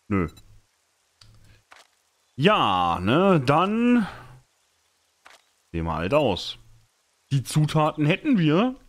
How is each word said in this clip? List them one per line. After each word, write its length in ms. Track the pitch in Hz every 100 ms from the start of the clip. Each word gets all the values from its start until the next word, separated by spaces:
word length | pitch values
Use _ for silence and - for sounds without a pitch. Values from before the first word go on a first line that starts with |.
| -
Nö. 180 | 98 80 - - - _ _ _ _ _ _ - - - - _ - - _ _ _ _ -
Ja, 640 | 170 208 120 92 87 85
ne, 400 | 92 143 196 170
dann 680 | 123 151 185 220 240 240 185 - - - _ _ _ _ _ _ _ _ - - _ _ _
sehen 140 | 85 82
wir 100 | 78
halt 180 | 92
aus. 460 | 147 131 87 - - - - _ _ _ _ -
Die 120 | 139
Zutaten 640 | - 156 151 160 151 151 147
hätten 320 | 180 311 220
wir, 380 | 156 156 254 262